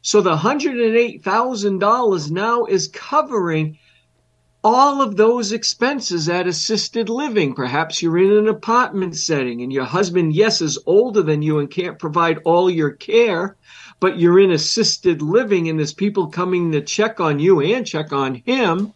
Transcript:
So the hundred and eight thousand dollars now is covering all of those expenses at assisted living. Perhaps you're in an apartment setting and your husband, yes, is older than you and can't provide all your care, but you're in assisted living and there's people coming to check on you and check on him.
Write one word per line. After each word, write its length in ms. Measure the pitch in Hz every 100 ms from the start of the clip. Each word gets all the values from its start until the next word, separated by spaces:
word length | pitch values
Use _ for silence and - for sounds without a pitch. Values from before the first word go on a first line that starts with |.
So 180 | - 208
the 160 | 185 156
hundred 400 | 190 285 285 247
and 180 | 233
eight 300 | 226 240 -
thousand 560 | - 208 247 240 202 190
dollars 500 | 202 240 233 185 147
now 360 | 170 220 240 233
is 200 | 190 -
covering 920 | - - 294 302 233 175 156 156 156 _ _ _ _ _ _ _ _
all 400 | 214 247 285 277
of 140 | 262 196
those 360 | 220 240 208
expenses 720 | 220 - - 240 285 208 175 156
at 180 | 175 180
assisted 640 | 165 - 214 - 233 214
living. 440 | 233 294 214 147
Perhaps 460 | 127 127 143 160 -
you're 160 | 170 165
in 160 | 190
an 160 | 208 214
apartment 680 | 214 - 240 247 196 185
setting 460 | 156 - 151 127 120
and 100 | 123
your 140 | 135
husband, 500 | 127 165 190 180 165
yes, 280 | 151 214 208
is 160 | 160 - -
older 360 | 190 247 208
than 200 | 156 151
you 160 | 151 151
and 120 | 143
can't 280 | - 180 -
provide 400 | 165 156 165 156 160
all 240 | 175 185
your 200 | 165 151
care, 680 | 147 - 226 233 170 190 - _ - - _
but 180 | 185 175
you're 220 | 170 180
in 100 | 196
assisted 680 | 160 - - 214 - 185 160
living 480 | 151 208 233 196 165
and 100 | 160
there's 140 | 147
people 360 | - 202 208 160
coming 440 | 175 180 180 170
to 80 | 151
check 400 | 147 - 220 220
on 180 | 160 143
you 220 | 170 180
and 260 | 147 247 226
check 260 | 160 156
on 220 | 139 135 127
him. 580 | 170 262 214 170 208